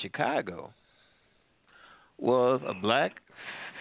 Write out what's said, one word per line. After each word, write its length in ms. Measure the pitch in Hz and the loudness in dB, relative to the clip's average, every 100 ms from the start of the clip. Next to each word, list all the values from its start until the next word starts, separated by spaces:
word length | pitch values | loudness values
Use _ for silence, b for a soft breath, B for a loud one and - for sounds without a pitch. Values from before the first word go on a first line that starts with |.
Chicago 720 | 98 - 139 151 - - - - b b b b b b _ _ _ B B B B - | -8 -2 0 0 -4 -10 -14 -20 b b b b b b _ _ _ B B B B -4
was 420 | 117 127 123 131 - | 2 4 4 2 -2
a 80 | |
black 380 | 98 107 127 185 - _ B B B B - | -2 2 2 0 -4 _ B B B B -10